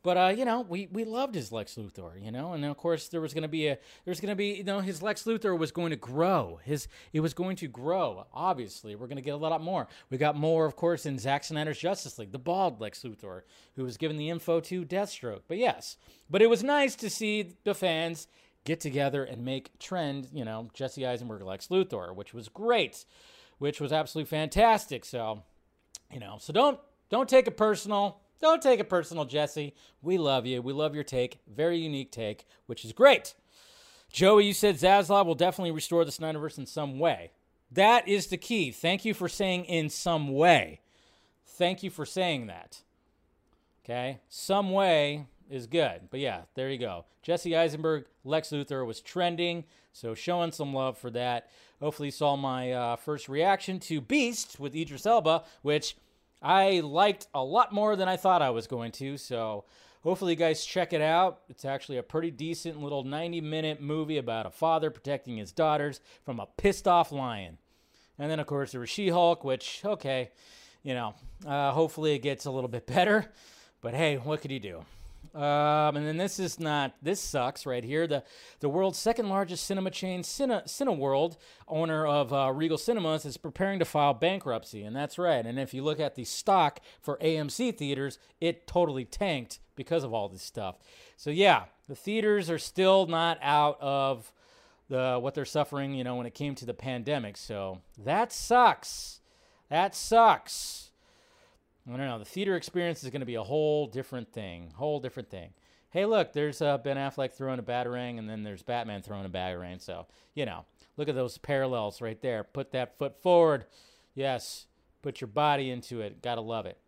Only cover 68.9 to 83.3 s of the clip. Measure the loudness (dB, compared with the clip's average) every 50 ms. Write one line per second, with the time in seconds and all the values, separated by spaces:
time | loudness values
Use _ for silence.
68.9 | -4 0 2 4 6 6 6 6 4 2 0 -2 -2 -2 -2 -10 -12 -6 -2 -4
69.9 | -2 -2 -2 -2 -2 -2 -2 -6 _ _ -20 -20 -20 -20 -20 -20 _ _ _ -4
70.9 | -4 -4 -4 -6 -8 -10 -18 -18 -18 -14 -6 -4 0 2 2 2 4 4 2 2
71.9 | 0 0 0 0 0 2 0 -4 -4 -4 -6 -6 -4 -4 -4 -4 -6 -8 -6 0
72.9 | 2 4 4 6 4 2 2 -2 _ -20 -20 -20 -20 -20 -20 _ _ _ -8 -6
73.9 | 0 2 2 2 2 0 -2 -4 -4 -4 -4 -8 -8 -8 -8 -10 -12 -12 -16 -18
74.9 | -20 -20 -18 -18 -18 -18 -20 -16 -6 -2 0 2 4 4 4 4 4 4 4 4
75.9 | 2 0 -2 -2 -2 -2 -2 -2 -2 -4 -4 -4 -4 -4 -2 0 0 0 0 -2
76.9 | -6 _ -4 -2 -2 -2 -4 -2 -2 0 0 0 -2 -6 -6 -4 -4 -4 -4 -2
77.9 | 0 0 0 0 0 -2 -4 -8 -20 -20 -20 -20 -12 _ -2 0 2 2 0 0
78.9 | 0 0 0 0 0 2 0 0 0 0 0 -2 -4 -8 -4 -4 -2 -2 -2 -4
79.9 | -4 -4 -6 -4 -6 -6 -6 -8 -4 -2 0 0 0 -2 -2 -6 -6 -2 0 0
80.9 | 0 0 2 2 4 2 2 0 -2 _ -20 -20 -20 _ -12 -4 -2 -2 0 0
81.9 | 0 0 2 2 4 2 2 2 2 2 2 2 0 0 0 0 0 0 0 0
82.9 | 0 0 0 0 0 -2 -4 -8